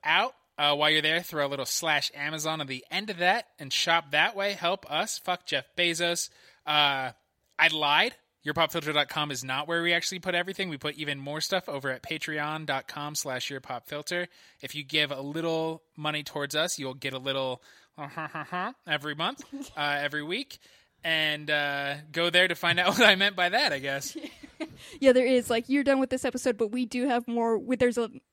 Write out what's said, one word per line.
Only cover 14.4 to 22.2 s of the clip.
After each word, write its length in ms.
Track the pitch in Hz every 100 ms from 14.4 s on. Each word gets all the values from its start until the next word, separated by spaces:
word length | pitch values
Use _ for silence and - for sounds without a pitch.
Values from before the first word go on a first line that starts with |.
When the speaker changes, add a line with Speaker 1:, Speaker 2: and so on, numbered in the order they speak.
| - _
Speaker 1:
If 140 | 135 151
you 80 |
give 280 | 135 151 147
a 80 | 135
little 640 | 143 156 165 160 160 165 _ -
money 240 | 151 151
towards 340 | 143 151 143 151
us, 220 | 175 -
you'll 160 | 135
get 200 | 131 135
a 40 | 131
little 460 | 135 135 131 123 - - _ -
<laughs> 60 | 143 - 156 160 147 180 202 262 175
every 280 | 151 147 147
month, 280 | 175 277 - 277
Speaker 2:
<laughs> 180 | 269 -
Speaker 1:
uh, 200 | 147 143
every 240 | 143 151
week. 360 | 151 214 277 - - _ _ _
And, 480 | 165 160 156 151 151
uh, 440 | 151 143 143 139 143 156
go 200 | 165